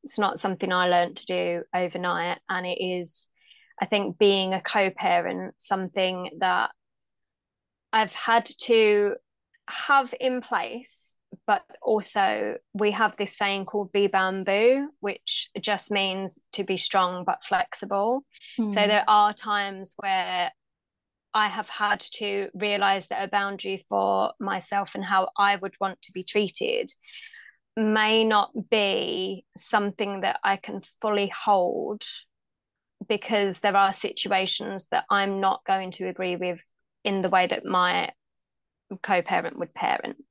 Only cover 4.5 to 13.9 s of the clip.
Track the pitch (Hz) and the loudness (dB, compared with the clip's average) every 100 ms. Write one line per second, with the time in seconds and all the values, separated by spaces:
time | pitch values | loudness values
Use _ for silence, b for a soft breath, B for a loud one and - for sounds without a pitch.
4.5 | 190 - 214 190 190 196 175 175 180 185 | -2 -2 0 0 0 2 2 0 -6 -8
5.5 | _ - 190 185 196 185 180 180 - 185 | _ -4 -4 -2 -2 -2 -2 -8 -2 0
6.5 | 180 - - _ _ _ _ _ _ _ | 2 -2 -6 _ _ _ _ _ _ _
7.5 | _ _ _ _ 220 214 - - 233 233 | _ _ _ _ 2 2 -2 2 2 2
8.5 | - - 226 214 208 208 - _ _ _ | -10 4 6 8 6 2 -2 _ _ _
9.5 | _ - - - 277 254 - 262 254 - | _ -12 -8 4 4 4 -2 -2 -2 -2
10.5 | 190 - 247 262 - - - _ - - | -4 -4 -10 -14 -14 -14 -16 _ -10 -2
11.5 | 202 _ - - 214 - 208 190 107 208 | -2 _ -4 0 2 2 2 2 2 -2
12.5 | - _ 196 208 202 214 - 202 - 202 | -6 _ 0 0 2 0 0 -6 -2 -2
13.5 | 196 185 208 190 | -2 -2 -4 0